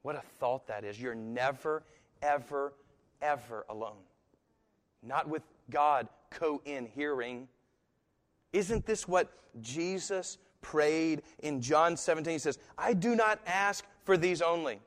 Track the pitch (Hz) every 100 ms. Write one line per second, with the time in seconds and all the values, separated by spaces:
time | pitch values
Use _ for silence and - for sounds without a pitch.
0 | 139 147 - - 123 131 - 104 104 104
1 | 123 113 110 120 131 131 156 156 - _
2 | _ _ 147 143 123 143 139 - _ _
3 | _ _ 147 143 113 110 - 110 110 104
4 | 90 _ _ _ _ _ _ _ _ _
5 | 113 143 147 156 - _ - 143 147 139
6 | 113 - _ - 165 147 143 139 117 127
7 | 147 135 120 123 131 _ _ _ _ _
8 | _ _ _ _ _ 190 190 226 190 214
9 | - 180 165 - _ 120 113 147 175 190
10 | - 190 175 - _ _ - 151 151 160
11 | 160 151 - - 151 139 120 151 170 170
12 | - 160 156 160 147 135 - - - 202
13 | 214 233 214 214 175 185 202 202 - -
14 | - 185 180 175 170 170 151 104